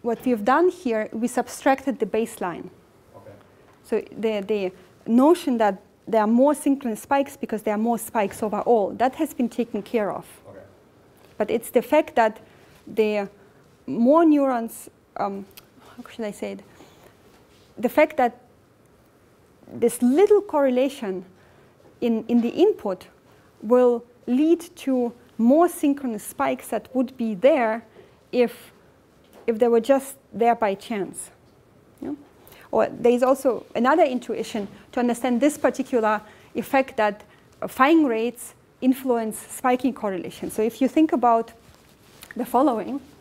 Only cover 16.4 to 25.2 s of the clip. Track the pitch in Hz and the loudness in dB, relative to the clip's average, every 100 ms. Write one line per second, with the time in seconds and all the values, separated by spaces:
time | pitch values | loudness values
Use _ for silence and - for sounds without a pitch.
16.4 | 208 196 - - - _ - _ _ _ | -12 -12 -18 -20 -20 _ -20 _ _ _
17.4 | _ _ _ - 220 - 311 - 247 233 | _ _ _ -6 -2 2 0 2 -2 -2
18.4 | _ _ _ _ _ _ _ _ _ _ | _ _ _ _ _ _ _ _ _ _
19.4 | _ _ - - 233 - 247 285 415 415 | _ _ -18 -2 -2 2 2 4 6 4
20.4 | 403 302 277 247 277 - 208 185 180 _ | 4 0 2 2 0 -2 -8 -8 -10 _
21.4 | _ _ _ _ - _ 240 220 220 240 | _ _ _ _ -20 _ -2 -2 2 0
22.4 | 233 - 403 359 208 185 - _ _ _ | 0 2 2 2 -6 -8 -12 _ _ _
23.4 | _ _ 214 247 247 233 - _ - 247 | _ _ 2 4 4 2 -6 _ -2 2
24.4 | 311 339 - - - 254 240 - | 2 2 -2 -10 -4 -2 -2 -6